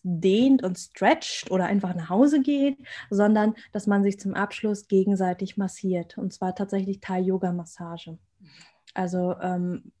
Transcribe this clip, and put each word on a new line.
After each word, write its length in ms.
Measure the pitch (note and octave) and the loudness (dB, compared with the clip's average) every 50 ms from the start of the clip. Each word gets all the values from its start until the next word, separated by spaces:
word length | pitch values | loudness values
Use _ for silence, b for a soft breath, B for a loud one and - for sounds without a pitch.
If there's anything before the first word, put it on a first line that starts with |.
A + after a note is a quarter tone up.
dehnt 600 | - F3+ F3 D#3+ E3+ F#3+ F#3+ A3 B3+ C4+ C4+ B3+ | -6 -4 -2 0 2 4 4 6 6 6 4 4
und 160 | B3+ F#3+ F3+ - | 2 0 -6 -6
stretcht 720 | - - - - F#3+ A3+ D#4+ D#4 - - - - - - | -10 -12 -4 0 2 2 2 2 0 -8 -8 -8 -6 -2
oder 160 | F#3 F#3 F3+ | 0 0 0
einfach 280 | - G3 G3+ G3 F3+ F3+ | 0 0 0 0 -2 -4
nach 140 | F3 D#3+ D#3+ | -4 -4 0
Hause 320 | F3+ G#3 C4+ D4 D4 D4 | 4 4 4 6 4 4
geht, 380 | C4 D4 C#4+ C#4 C#4 C#4+ C4+ - B B B B B B | 2 2 2 2 2 0 0 -4 B B B B B B
sondern 440 | G#3 G3 G#3 G#3 G#3+ G#3+ G#3 G#3+ A3+ B B B | 2 4 4 6 4 4 4 2 0 B B B
dass 140 | B G#3 G3 | B -4 0
man 160 | G#3 G3+ G3+ | 0 2 2
sich 160 | G3 G3+ G3 G3+ | 2 2 0 -2
zum 140 | - G3 | -4 -6
Abschluss 560 | - - G3+ G3+ - - - G#3+ G#3 G3+ - - | -4 -2 -4 -4 -4 -4 -4 -4 -4 -4 -2 0
gegenseitig 720 | G3 F#3+ F#3+ G3+ G3+ F#3 F#3+ F3+ F3+ - G3 F#3+ - - | 2 2 4 4 2 2 2 0 -2 -2 -6 -6 -4 -4
massiert. 580 | G3 F#3+ - - - F#3+ F#3 F3 E3+ F3 - | -4 -4 -4 -4 -4 -2 -2 -2 -4 -6 -8
Und 160 | - - F#3 | -8 -8 -8
zwar 220 | - - F#3+ F#3 F#3 | -6 -6 -6 -4 -4
tatsächlich 460 | - G3+ G3 G3 G3 F#3+ F#3+ G3 G3 | -4 -4 -2 -2 -2 -2 -4 -6 -8
Thai-Yoga-Massage. 1160 | - - F#3 F#3 F#3 F#3+ F#3+ F#3 F#3+ F3+ F3 F3 E3 E3 - - F3 E3+ E3+ E3+ - E3 D#3+ - _ _ _ _ F#3+ D#3 b b b b b b b b - | -6 -4 -2 -2 0 0 0 0 0 -2 -2 -4 -6 -10 -14 -14 -14 -12 -12 -14 -14 -16 -18 -18 _ _ _ _ -20 -20 b b b b b b b b -6
Also, 420 | F#3+ F#3 F3 F3+ F3+ F3+ F3+ - - | -4 -4 -2 0 0 0 -2 -2 -2
ähm, 500 | E3+ F3+ F3+ F3+ F3+ F3+ F3+ - - - - _ | -4 -4 -2 -2 -2 -4 -4 -6 -10 -14 -20 _